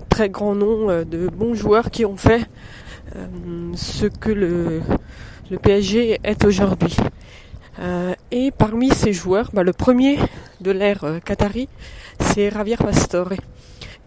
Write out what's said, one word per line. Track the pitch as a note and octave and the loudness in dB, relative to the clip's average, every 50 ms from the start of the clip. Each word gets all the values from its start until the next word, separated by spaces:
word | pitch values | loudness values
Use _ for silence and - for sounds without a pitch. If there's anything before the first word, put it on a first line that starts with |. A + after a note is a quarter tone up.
| - | 0
très | - - - G#3+ G3 | -2 2 2 2 0
grands | F#3 - G#3 G#3 G3+ | 0 -2 -2 0 2
noms, | G3+ G3+ G#3 A3+ G#3+ A3 G3+ | 2 2 2 2 2 2 0
euh, | F3+ E3+ E3 | 0 0 -2
de | E3 E3+ E3 F3+ | -4 -4 -4 -4
bons | F3+ F3 F#3 G#3+ A#3+ A#3 | -4 -2 -2 -2 -2 -2
joueurs | G#3 G3+ G#3 G#3 A3+ A#3+ - | 0 2 4 4 4 4 2
qui | - - A3+ | -2 0 0
ont | G3 G3 | 0 0
fait, | F#3 - G#3+ A3+ A#3+ A3+ - - - - - - - - - - - - - - | 2 4 4 4 4 2 -4 -10 -20 -20 -18 -18 -18 -18 -18 -18 -16 -16 -14 -12
euh, | G3 F#3 F#3 F#3 F3 F3 F3 E3+ E3+ F3 E3+ F3 | -12 -12 -10 -10 -12 -10 -8 -8 -8 -8 -8 -8
ce | F3 - - - - G#3+ | -8 -6 -6 -2 0 0
que | G3+ - - - A3 | -2 -2 -2 -2 -2
le, | G#3+ G3+ G3 E3+ F3 F3 E3+ E3+ D#3+ E3 E3 - E3+ - - - - - - - - - - - | 0 2 2 2 2 0 0 -2 -2 -4 -2 -2 -2 -2 -2 -6 -18 -16 -16 -16 -18 -16 -10 -8
le | F#3+ | -6
P | - - G#3+ | 2 4 4
S | G3+ G#3 G3+ | 4 4 4
G | F#3 G3+ A#3 A#3+ A3+ G#3+ - - | 2 2 2 2 2 0 -2 0
est | G#3 G#3+ - - | -2 0 4 4
aujourd'hui. | G3+ G3 F#3 G3+ G3 F#3 - E3 E3+ - - - - - - - - - - - - - - - - - - | 4 6 4 4 2 2 0 0 0 0 0 -2 -2 -4 -10 -20 -20 -20 -20 -20 -20 -20 -20 -20 -18 -14 -8
Euh, | F3+ F3+ F3+ F3 F3+ F#3 - - - - | -6 -4 -2 -2 -2 -4 -4 -6 -8 -4
et | A#3+ B3 C4 C#4 | -2 0 0 0
parmi | - - A3 G#3+ A3 A#3 B3 C4+ | 2 2 2 2 2 0 2 2
ces | - - - A3+ | 2 2 2 0
joueurs, | G3+ E3+ - F3+ F#3+ G#3 A#3+ - | 0 0 0 0 2 2 2 0
bah, | - G3+ F3 | 0 2 2
le | F#3 F3 | 2 2
premier | - - B3+ B3+ B3 C4 C#4 C#4+ C#4+ - - - - - - - - | 2 4 4 4 6 4 4 2 2 0 -2 -4 -10 -20 -20 -16 -8
de | F3+ F#3+ | -4 -2
l'ère, | G3 F#3 G3+ G3+ G3+ F#3+ D3+ | 0 2 2 0 0 0 -2
euh, | D3 D#3+ E3+ | -4 -4 -4
qatari, | - - G3+ - G#3 G3+ G3 A#3 C4 - - - - - - - - - - - | -4 -4 -2 0 0 -2 0 -4 -6 -8 -10 -18 -20 -18 -18 -18 -20 -16 -8 -4
c'est | - - - G#3 G3+ G3+ | 0 0 2 2 2 0
Javier | G#3 G#3 G#3 G#3 A#3+ | 0 -2 -2 -2 0
Pastore, | - - G#3 E3+ D#3+ - - - F3 F3+ F#3 G3 F#3 - - - - - - - - - - - - - | 0 0 2 4 2 2 2 0 -2 -2 -2 -6 -8 -8 -14 -18 -20 -20 -20 -20 -18 -18 -18 -18 -20 -20